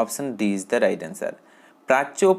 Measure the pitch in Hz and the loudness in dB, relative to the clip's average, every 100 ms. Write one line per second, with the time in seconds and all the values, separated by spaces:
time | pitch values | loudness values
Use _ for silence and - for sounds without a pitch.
0 | 113 - 139 104 104 98 92 120 101 82 | -2 -4 -8 -2 -2 -2 -2 0 2 0
1 | 82 - - - _ _ - _ - 131 | -8 -8 -8 -10 _ _ -20 _ 0 0
2 | 143 - 190 | 0 2 2